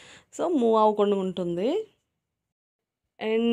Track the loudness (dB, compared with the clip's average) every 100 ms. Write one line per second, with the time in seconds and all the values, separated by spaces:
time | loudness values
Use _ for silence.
0 | -20 -20 _ -6 -2 0 2 4 2 2
1 | 0 0 -2 -4 -4 -4 -2 -4 -6 _
2 | _ _ _ _ _ _ _ _ _ _
3 | _ -10 -2 0 2